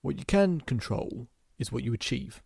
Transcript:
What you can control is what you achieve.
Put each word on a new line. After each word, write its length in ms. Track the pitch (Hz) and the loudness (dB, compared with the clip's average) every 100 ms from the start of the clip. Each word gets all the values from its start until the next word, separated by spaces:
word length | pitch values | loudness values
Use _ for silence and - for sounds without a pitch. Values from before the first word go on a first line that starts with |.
What 180 | - 190 | -4 -4
you 60 | - | 2
can 360 | 202 196 170 | 6 6 4
control 640 | - 123 - 110 - - 123 _ _ _ | 0 -2 0 -2 -2 -8 -12 _ _ _
is 140 | 113 | -4
what 120 | 120 | -2
you 100 | 123 | -2
achieve. 500 | 113 - 127 131 - | -2 0 -2 -4 -14